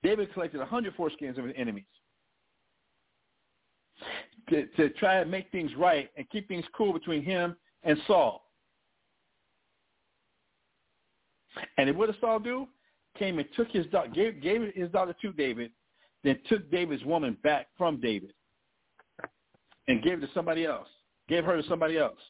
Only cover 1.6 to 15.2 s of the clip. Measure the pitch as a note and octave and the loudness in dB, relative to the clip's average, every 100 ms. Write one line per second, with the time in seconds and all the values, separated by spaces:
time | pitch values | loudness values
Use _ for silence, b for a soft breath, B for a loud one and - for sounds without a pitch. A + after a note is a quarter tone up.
1.6 | A#2+ G2+ G2 _ _ _ _ _ _ _ | -6 -6 -12 _ _ _ _ _ _ _
2.6 | _ _ _ _ _ _ _ _ _ _ | _ _ _ _ _ _ _ _ _ _
3.6 | _ _ _ _ B B B _ - D3+ | _ _ _ _ B B B _ -2 0
4.6 | C3+ - D3+ - G3 F#3+ E3 F#3+ F#3+ F#3 | 0 2 2 4 4 4 2 -4 -6 -6
5.6 | D#3 B2 F3 D#3 C3+ - C3+ G#3+ G3+ F3+ | -6 2 4 4 0 -12 -10 -10 -6 -8
6.6 | E3 - G#3 E3 E3+ D#3 C#3+ F#3 F3 E3+ | -8 0 0 0 -2 -4 0 0 -2 -4
7.6 | _ _ E3+ D3+ - F#3+ C3+ - _ _ | _ _ 0 0 4 6 6 0 _ _
8.6 | _ _ _ _ _ _ _ _ _ _ | _ _ _ _ _ _ _ _ _ _
9.6 | _ _ _ _ _ _ _ _ _ _ | _ _ _ _ _ _ _ _ _ _
10.6 | _ _ _ _ _ _ _ _ _ B | _ _ _ _ _ _ _ _ _ B
11.6 | B - C#3 D3+ A3 G#3+ A#3 A3 A3+ B3 | B 0 2 2 0 0 0 0 0 -6
12.6 | C4+ _ _ _ _ - G3 E3+ C#3+ - | -8 _ _ _ _ -6 -4 -2 -4 -2
13.6 | A#3 G3+ D#3+ D3 C#3 A#2 A3 F3+ C#3+ A3 | 0 0 0 0 0 0 0 0 0 0
14.6 | A3 G3 F3 F#3 F#3 F3 | 0 -4 -2 0 0 -4